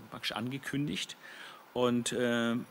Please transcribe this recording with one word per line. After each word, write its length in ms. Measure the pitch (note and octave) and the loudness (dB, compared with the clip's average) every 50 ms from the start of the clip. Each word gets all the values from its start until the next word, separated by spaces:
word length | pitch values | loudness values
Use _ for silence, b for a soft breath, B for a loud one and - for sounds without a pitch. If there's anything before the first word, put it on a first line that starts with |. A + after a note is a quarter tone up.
| - - | -16 -14
praktisch 220 | - - - - | -12 -8 -6 -4
angekündigt. 840 | - G#2 A2+ B2+ B2+ C#3 - - - C#3 D3 D3+ F#3+ - - - - B B B B B B B B B B - - | -2 -2 -2 -4 -4 -6 -4 -2 -2 0 0 0 -2 -4 -4 -6 -8 B B B B B B B B B B -4 0
Und, 380 | A#2+ B2 B2 A#2+ A#2+ A#2 - | 4 4 6 6 4 2 2
äh, 440 | B2+ A2 B2 A#2+ A#2 A#2 A#2 A#2 A#2 B2 - - | 2 2 2 4 4 4 2 2 2 0 -2 -6